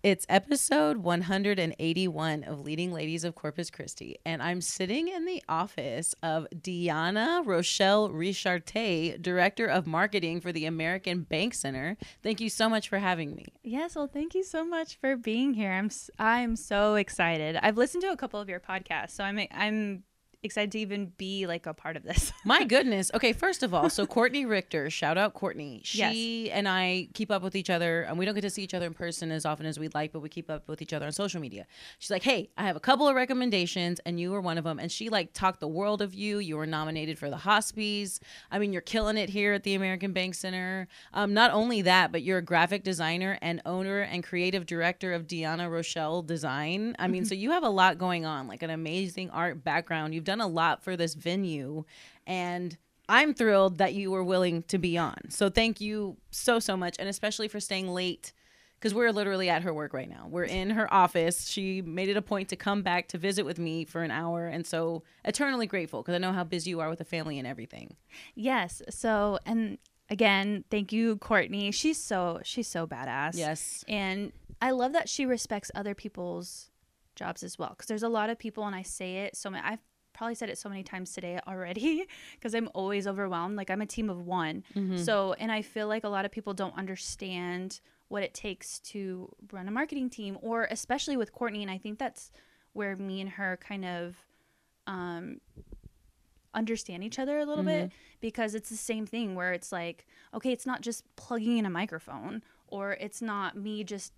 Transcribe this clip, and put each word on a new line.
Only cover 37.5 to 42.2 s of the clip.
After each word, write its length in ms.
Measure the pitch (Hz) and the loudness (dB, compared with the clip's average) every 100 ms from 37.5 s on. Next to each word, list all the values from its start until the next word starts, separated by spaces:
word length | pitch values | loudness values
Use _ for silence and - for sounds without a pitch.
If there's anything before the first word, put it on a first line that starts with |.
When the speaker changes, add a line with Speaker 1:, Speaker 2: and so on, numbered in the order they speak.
| 214 214 214 208 208 196 - - - - | 4 4 -4 -2 -2 -4 -8 -12 -20 -4
Speaker 1:
I 80 | 196 | 0
mean, 160 | 208 | 0
you're 80 | 180 | 0
killing 360 | - 220 214 214 | 0 0 2 2
it 100 | 202 | 0
here 240 | 202 208 | 2 2
at 80 | 202 | 2
the 140 | 196 | 2
American 360 | 196 190 185 196 | 0 0 0 -2
Bank 220 | 185 185 | -2 -2
Center. 540 | 175 185 185 185 190 180 - - | -4 -6 -4 -4 -4 -8 -14 -6
Um, 220 | - 202 | 0 4
not 160 | 208 240 | 8 8
only 320 | 208 233 226 | 8 4 4
that, 280 | 180 185 170 | 8 8 8
but 120 | 165 | 2